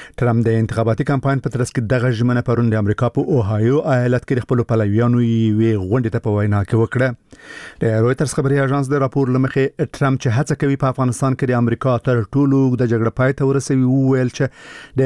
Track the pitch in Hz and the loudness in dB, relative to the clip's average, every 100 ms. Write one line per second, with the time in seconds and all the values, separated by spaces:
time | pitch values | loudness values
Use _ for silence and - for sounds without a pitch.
0 | - - 120 117 113 113 110 - 113 110 | -14 -4 0 2 2 0 0 0 0 0
1 | 143 139 135 135 131 117 120 - 110 127 | 0 -2 0 -2 -2 -4 -4 -4 -2 0
2 | 123 113 123 120 120 117 117 110 104 104 | 0 0 0 0 0 0 2 2 0 0
3 | 120 - 220 143 98 107 113 143 156 127 | 0 0 0 0 0 0 2 2 2 0
4 | 123 123 - 123 - 127 113 113 104 104 | 2 0 -2 -4 -2 -2 0 0 2 2
5 | 120 120 117 113 110 107 113 107 92 123 | 2 2 2 2 2 2 2 0 0 -2
6 | 113 98 113 104 104 104 98 113 113 123 | -2 -2 -2 0 0 0 0 0 0 0
7 | 127 120 _ - - - - - 113 110 | -2 -4 _ -20 -20 -20 -16 -6 -2 2
8 | 117 131 139 - 135 139 135 143 131 143 | 0 0 -2 -2 0 0 0 0 0 0
9 | 135 143 131 127 131 139 135 - 147 - | 0 0 0 2 0 0 -2 -2 -6 -2
10 | 139 135 127 113 156 147 139 135 131 127 | 0 0 0 0 -2 -2 -2 0 -2 0
11 | 127 117 135 131 131 123 120 113 135 120 | -2 0 -2 -2 0 0 0 0 0 0
12 | - 120 107 139 143 135 131 123 120 113 | 0 -2 0 0 2 4 2 2 0 0
13 | 113 - 131 139 135 139 - 135 127 135 | 0 0 -2 0 0 0 0 0 2 2
14 | 131 131 127 - 135 - - - - - | 2 2 0 -2 -4 -6 -20 -20 -8 -2